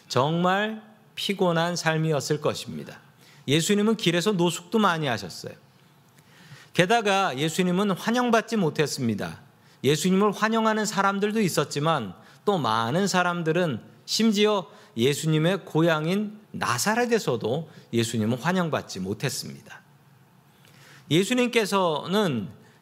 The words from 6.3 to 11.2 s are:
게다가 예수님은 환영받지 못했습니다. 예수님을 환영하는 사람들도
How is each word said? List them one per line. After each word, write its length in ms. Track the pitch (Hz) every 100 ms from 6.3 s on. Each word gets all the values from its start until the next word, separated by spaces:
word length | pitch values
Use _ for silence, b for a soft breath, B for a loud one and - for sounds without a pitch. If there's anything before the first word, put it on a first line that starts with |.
| B B B B
게다가 640 | - 180 233 208 196 185 131
예수님은 540 | 160 160 180 180 208
환영받지 640 | 180 - 240 247 226 208 226
못했습니다. 840 | 160 131 143 - 120 101 90 82 - _ b b
예수님을 480 | 127 151 185 190 208
환영하는 520 | 196 214 226 220 214
사람들도 560 | 208 - 196 196